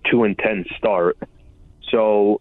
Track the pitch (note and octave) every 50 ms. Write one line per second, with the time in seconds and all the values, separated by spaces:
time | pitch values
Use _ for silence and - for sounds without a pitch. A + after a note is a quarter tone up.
0 | - - B2 A#2+ A2+ G#2 F#2 - - A2 G#2+ F#2+ F2 - - - - A2 G2 F2+
1 | E2+ F2+ - - - - - - - - - - - - - - - - B2 A2+
2 | A2 G#2+ G#2+ G#2 G2+ G#2 G#2 -